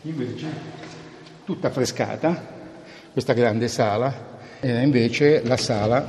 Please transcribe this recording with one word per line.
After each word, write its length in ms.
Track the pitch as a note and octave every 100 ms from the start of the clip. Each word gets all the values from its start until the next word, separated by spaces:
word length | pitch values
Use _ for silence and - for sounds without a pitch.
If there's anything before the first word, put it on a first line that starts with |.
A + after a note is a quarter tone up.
invece 440 | D3+ D#3+ A#2+ - D#3 - - - - - - - - - -
tutta 220 | - C3+
affrescata, 840 | C#3 B2 - G#2+ A2 D#3 F3 - - - - - - -
questa 200 | - A#2+
grande 340 | A#2+ A#2+ A2 A#2
sala 680 | - A2+ G#2 B2+ C3+ - - - -
era 220 | C3 A#2+
invece 640 | C3+ B2+ A#2 A#2 D3 D3+ A#2
la 120 | B2
sala 480 | - A2+ G#2+ A#2+